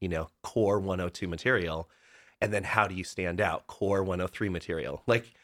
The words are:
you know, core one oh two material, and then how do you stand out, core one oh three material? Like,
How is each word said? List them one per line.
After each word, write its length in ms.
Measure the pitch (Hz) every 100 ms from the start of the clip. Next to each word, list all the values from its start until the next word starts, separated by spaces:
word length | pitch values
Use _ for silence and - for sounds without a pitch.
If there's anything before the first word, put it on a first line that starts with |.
you 80 | 92
know, 220 | 80 80 _
core 380 | - 113 101 104
one 220 | 95 92
oh 80 | 90
two 180 | - 92
material, 600 | 82 127 120 85 80 - _ _ - - _
and 100 | 101
then 120 | 104
how 220 | 90 110 101
do 80 |
you 100 | 92
stand 380 | 87 - 90 90
out, 240 | 95 80 -
core 360 | - 98 98
one 200 | 95 90
oh 40 | 90
three 220 | - 104
material? 540 | 87 - 82 69 73 -
Like, 280 | 113 - -